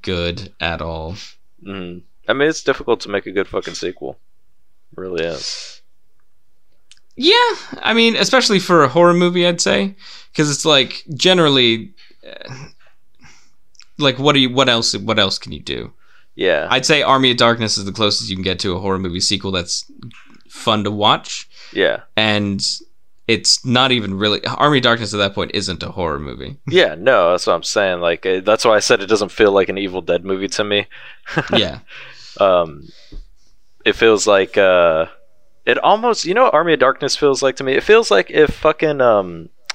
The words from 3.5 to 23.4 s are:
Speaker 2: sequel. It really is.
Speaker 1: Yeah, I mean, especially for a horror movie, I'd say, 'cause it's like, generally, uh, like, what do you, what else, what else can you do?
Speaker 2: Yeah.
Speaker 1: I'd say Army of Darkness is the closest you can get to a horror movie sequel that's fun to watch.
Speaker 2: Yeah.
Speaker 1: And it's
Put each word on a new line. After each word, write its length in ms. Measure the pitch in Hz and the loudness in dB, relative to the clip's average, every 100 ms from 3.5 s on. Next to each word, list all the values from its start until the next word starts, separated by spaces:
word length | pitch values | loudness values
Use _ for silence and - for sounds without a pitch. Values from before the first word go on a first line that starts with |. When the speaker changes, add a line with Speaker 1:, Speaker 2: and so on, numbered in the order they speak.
| 98 - | -6 -8
Speaker 2:
sequel. 440 | 82 90 - 67 - - - - - - - - | -8 -10 -8 -14 -14 -20 -20 -20 -20 -20 -20 -20
It 80 | - | -14
really 240 | 92 85 85 | -8 -6 -6
is. 560 | 78 - - - - - - - - - - - - - - - - - - | -6 -10 -12 -14 -20 -20 -20 -20 -20 -20 -20 -20 -20 -20 -20 -20 -20 -20 -2
Speaker 1:
Yeah, 160 | 311 466 480 370 - - | 2 4 2 -2 -10 -6
I 120 | - | -2
mean, 220 | 226 226 214 | 2 2 2
especially 440 | 202 254 240 196 | 2 2 4 0
for 240 | - 170 | 4 4
a 40 | 131 | 4
horror 260 | 165 175 | 6 4
movie, 320 | 175 175 180 175 | 4 2 2 0
I'd 140 | 175 | 0
say, 360 | 196 196 196 - - - - | 0 0 -2 -8 -20 -20 -10
'cause 160 | - 147 | -2 -2
it's 140 | 139 156 | 0 2
like, 380 | 143 123 - - 127 | 2 2 -6 -12 0
generally, 800 | 180 185 151 135 117 113 98 - - - - | 2 4 4 4 2 0 -6 -18 -20 -20 -20
uh, 280 | - - 131 151 - - - - - - - - - - - - - | -18 -16 -16 -18 -20 -20 -20 -20 -20 -20 -20 -20 -20 -20 -20 -20 -2
like, 200 | 139 123 | -2 2
what 140 | 143 | 2
do 60 | 139 | 2
you, 100 | 127 | 2
what 200 | 123 127 | 2 2
else, 260 | 117 113 107 | 0 -2 -4
what 240 | 104 107 | -2 0
else 180 | 95 - | 0 -2
can 140 | - | -10
you 80 | 73 | -12
do? 320 | 69 62 57 - - - - - | -8 -10 -10 -16 -20 -20 -20 -2
Speaker 2:
Yeah. 320 | 92 76 85 | 0 0 0
Speaker 1:
I'd 160 | 131 131 | -2 2
say 160 | 147 | 0
Army 300 | 117 131 131 | 2 2 2
of 60 | 120 | 4
Darkness 400 | 117 117 110 - | 2 2 -2 -4
is 60 | |
the 80 | 98 | -6
closest 380 | 110 104 - 110 | -2 -2 -2 -6
you 80 | 95 | -6
can 60 | |
get 160 | 92 92 | -4 -4
to 140 | 101 | -4
a 60 | 87 | -4
horror 200 | 98 95 | -4 -4
movie 200 | 92 90 | -4 -4
sequel 320 | - 101 98 | -4 -4 -4
that's 400 | 92 87 - - - - - - - - | -6 -6 -10 -10 -20 -20 -20 -20 -20 -20
fun 380 | - 117 107 101 | -6 0 0 -2
to 60 | |
watch. 580 | 101 107 165 - - - - - | 0 2 2 -2 -14 -14 -20 -10
Speaker 2:
Yeah. 280 | - 80 52 - 107 | 0 0 0 -4 -2
Speaker 1:
And 480 | 110 104 101 98 - - - - - - - | 0 0 -2 -4 -6 -8 -14 -20 -20 -12 -4
it's 380 | 113 | -2